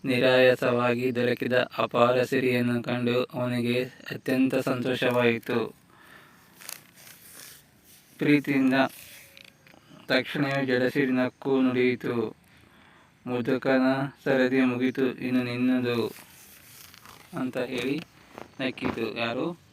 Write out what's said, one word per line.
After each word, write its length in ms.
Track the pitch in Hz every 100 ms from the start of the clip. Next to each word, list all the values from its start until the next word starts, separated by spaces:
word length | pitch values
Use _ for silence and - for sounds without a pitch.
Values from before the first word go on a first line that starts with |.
ನಿರಾಯಾಸವಾಗಿ 1080 | 139 123 131 127 127 123 127 120 123 120 127
ದೊರಕಿದ 380 | 120 120 120 131 123 120 -
ಅಪಾರ 440 | 117 123 120 127
ಸಿರಿಯನ್ನು 600 | 123 135 127 123 120 120
ಕಂಡು 420 | 117 120 120 123
ಅವನಿಗೆ 600 | 127 151 123 123 117 123
ಅತ್ಯಂತ 720 | 127 - - 143 - 131 131
ಸಂತೋಷವಾಯಿತು. 1200 | 135 123 127 123 123 127 123 120 113 - 120 110 - _ - - - - - - - - - - - - - - - - - _ _ _ - _ -
ಪ್ರೀತಿಯಿಂದ 560 | 147 147 143 139 131 135 135 - - - - - - _ - - - - -
ತಕ್ಷಣವೇ 600 | 127 123 156 139 139 131
ಜಡಸಿರಿ 460 | 123 123 143 135
ನಕ್ಕು 480 | 127 127 - 139 135
ನುಡಿಯಿತು, 760 | 131 127 123 120 - 120 110 - _ - - - - - _ _ 123
"ಮುದುಕನ 800 | 123 120 131 135 131 131 131 135 -
ಸರದಿ 360 | - 139 127 131
ಮುಗಿತು, 460 | 127 123 131 135 131
ಇನ್ನು 380 | - 120 127
ನಿನ್ನದು" 600 | 123 123 127 127 123 117 110 - - - - - - - - - - - - 165
ಅಂತ 200 | 127 127
ಹೇಳಿ 420 | 120 127 123 151 170 - - - - -
ನಕ್ಕಿತು. 580 | 131 - - - 113 117
ಯಾರು? 420 | 117 120 147 175 _